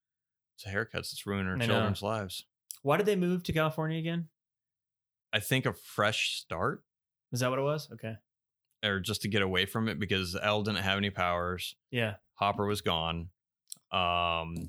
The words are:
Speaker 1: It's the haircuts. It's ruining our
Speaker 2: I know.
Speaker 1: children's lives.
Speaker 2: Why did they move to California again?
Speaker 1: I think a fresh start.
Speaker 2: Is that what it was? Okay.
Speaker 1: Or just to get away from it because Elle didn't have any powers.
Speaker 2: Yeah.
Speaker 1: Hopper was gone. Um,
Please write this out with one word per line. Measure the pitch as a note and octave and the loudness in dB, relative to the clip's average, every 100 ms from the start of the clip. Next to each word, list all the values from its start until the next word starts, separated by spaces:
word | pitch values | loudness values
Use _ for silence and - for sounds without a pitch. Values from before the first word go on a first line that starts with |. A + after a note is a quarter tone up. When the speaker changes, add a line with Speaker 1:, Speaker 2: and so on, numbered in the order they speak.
| _ _ _ _ _ - | _ _ _ _ _ -14
Speaker 1:
It's | |
the | G2+ | -4
haircuts. | G2 A2+ F2 - | -2 -2 -4 -6
It's | - G#2 | -8 -2
ruining | G2+ F#2+ | -2 0
our | F#2 | 0
Speaker 2:
I | |
know. | A2+ | 2
Speaker 1:
children's | A2+ A2 F#2+ | 4 2 0
lives. | G2+ A2 F#2+ - - _ - - | -2 -2 -4 -8 -14 _ -20 -4
Speaker 2:
Why | C3+ E3 | 2 2
did | G3+ | 4
they | F#3+ | 2
move | F3 F3+ | 2 0
to | F3 | 0
California | D#3+ D#3 D#3 D#3+ D#3+ | 2 2 0 -2 -2
again? | E3 E3+ D#3+ _ _ _ _ _ _ _ _ _ _ | -2 -2 -4 _ _ _ _ _ _ _ _ _ _
Speaker 1:
I | A2 | -2
think | - C3 B2+ | 2 2 2
a | |
fresh | - - - G#2 - - - | -2 -4 0 2 2 -2 -4
start. | - F2 A2+ - _ _ _ _ _ | -6 -2 -2 -2 _ _ _ _ _
Speaker 2:
Is | B2 | -2
that | B2+ | 0
what | C3 | 2
it | |
was? | C#3 D3+ - | 0 -2 -6
Okay. | A2+ A2 A2 _ _ _ _ _ _ G#2+ | -10 -10 -10 _ _ _ _ _ _ 0
Speaker 1:
Or | G2 | 0
just | F#2 G#2 | 0 -2
to | G#2+ | 0
get | G#2 | 2
away | F#2+ F#2 G2 | 2 2 0
from | A2+ A2+ | 0 -2
it | D#2 | -2
because | G2 G2 F2 F#2 | 0 0 0 0
Elle | G#2 G#2+ | 2 2
didn't | G#2 G2+ | 2 0
have | F#2+ G2 | 0 0
any | G2+ | 0
powers. | F#2+ F2+ F2 F2 F2+ - - _ | 0 0 0 -2 -4 -8 -12 _
Speaker 2:
Yeah. | B2 A2+ G2+ _ - | -2 -2 -4 _ 0
Speaker 1:
Hopper | G2+ G2+ G2+ | 0 2 0
was | G#2 | 0
gone. | F#2+ E2 E2 E2 E2+ - _ _ _ - _ | 0 0 0 -4 -8 -14 _ _ _ -20 _
Um, | F#2+ F2 F2 F2 E2 E2 E2+ | 0 2 2 2 0 -4 -6